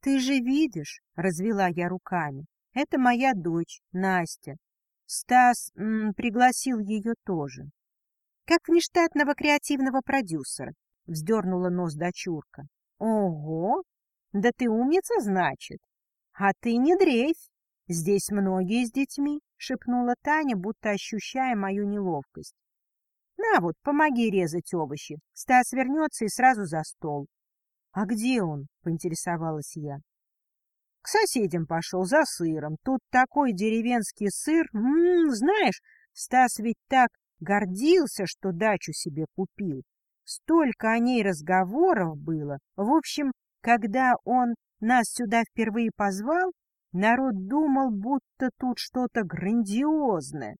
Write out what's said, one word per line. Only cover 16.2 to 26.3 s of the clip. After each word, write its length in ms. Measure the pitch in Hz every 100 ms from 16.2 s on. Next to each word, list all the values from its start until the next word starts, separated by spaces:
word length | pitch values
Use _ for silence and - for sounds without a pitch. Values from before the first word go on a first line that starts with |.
| _
«А 180 | - 196 190
ты 180 | 240 233
не 180 | 269 359
дрейфь! 540 | 370 240 269 330 - _ _ _ _
Здесь 420 | 170 160 202 -
многие 540 | 208 190 185 180 226 240
с 60 |
детьми», — 500 | 262 277 - 285 294 _ _
шепнула 580 | - 262 - 247 240 240
Таня, 340 | - 302 294 214
будто 360 | 185 220 220
ощущая 640 | 202 - 220 - 262 262 226
мою 300 | 196 196 202
неловкость. 680 | 208 190 156 139 - 156 _ _ _ _ _ _ _ _ -
«На 220 | 453 359
вот, 140 | 175 160
помоги 460 | - 294 302 240 226
резать 440 | 190 175 170 -
овощи. 440 | 180 151 151 - 151 _
Стас 380 | - - 254 247
вернется 540 | 247 254 294 311 -
и 20 |
сразу 380 | 214